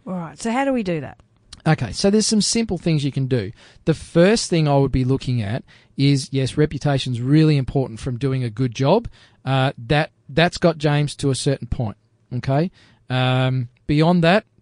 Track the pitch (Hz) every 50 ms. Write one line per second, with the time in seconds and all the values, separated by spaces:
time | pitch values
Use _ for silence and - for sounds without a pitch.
0 | - - 190 180 170 151 - - - 233 226 262 277 277 269 247 214 180 170 156
1 | 131 - - _ _ _ _ _ _ - - - - 160 156 - 131 - - -
2 | - 202 202 220 208 - 220 214 190 - - 233 233 220 196 165 - 175 160 147
3 | 135 143 127 139 135 127 131 123 98 95 - _ - - _ _ - - 156 -
4 | - - - 170 175 196 220 220 - - 180 165 156 147 143 139 139 131 123 131
5 | 131 123 131 131 - 131 123 120 104 98 110 - - _ - _ _ _ - -
6 | 135 143 143 135 139 - - 135 131 123 - - 151 - - 139 - 151 139 131
7 | - 131 123 113 123 131 147 156 156 156 151 139 127 - - 143 131 117 110 107
8 | - 139 123 113 135 135 131 131 127 117 107 113 131 127 - - 135 139 180 240
9 | 240 - - _ _ _ _ _ - 135 135 135 131 135 - - 117 113 151 147
10 | 156 - _ _ _ - 135 143 165 175 - - - 170 160 156 147 151 147 147
11 | 147 143 - - - 139 131 - - 143 135 - - - - - 123 107 - _
12 | _ _ _ _ _ - 123 123 - 135 135 143 170 190 _ _ _ _ _ _
13 | _ - 127 127 127 127 127 127 131 131 127 131 123 120 _ _ _ - 151 147
14 | 160 170 180 180 165 165 185 214 - _ _ _